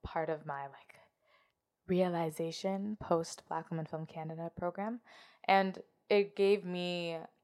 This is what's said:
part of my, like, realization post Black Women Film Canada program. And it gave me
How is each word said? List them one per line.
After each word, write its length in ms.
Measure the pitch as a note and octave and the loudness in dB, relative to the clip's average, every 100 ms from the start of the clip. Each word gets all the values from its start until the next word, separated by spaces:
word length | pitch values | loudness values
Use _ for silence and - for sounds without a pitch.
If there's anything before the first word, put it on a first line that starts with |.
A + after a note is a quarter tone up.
part 260 | - E3+ D#3+ | -4 -4 -2
of 160 | D#3 D3+ | -4 -6
my, 180 | C#3 | -8
like, 320 | C#3 C#3 - - _ _ _ _ _ _ _ _ - | -10 -14 -20 -20 _ _ _ _ _ _ _ _ -2
realization 1080 | F3+ F3+ E3+ E3 D#3 E3 E3 G3 G3 G3+ G#3+ | 2 2 2 -2 -2 -6 -2 -4 -2 -4 -6
post 420 | - E3+ E3 - _ | 0 0 0 -10 _
Black 240 | D#3+ E3 | -8 -4
Women 140 | D#3+ D#3+ | -6 -4
Film 200 | D#3+ D#3+ | -6 -8
Canada 460 | E3+ D#3+ D#3+ E3+ - | -8 -8 -6 -8 -4
program. 420 | F3 F3 G#3 A#3+ - - - _ - | -4 -4 -6 -6 -12 -20 -20 _ 4
And 340 | F#3+ F#3+ F#3 - _ _ | 6 6 -2 -14 _ _
it 260 | G#3 G3+ - | 4 4 4
gave 280 | G3 G#3 | 4 4
me 540 | F3+ F3+ F3 F3 E3+ E3 - _ | 2 -4 -2 -2 -4 -6 -10 _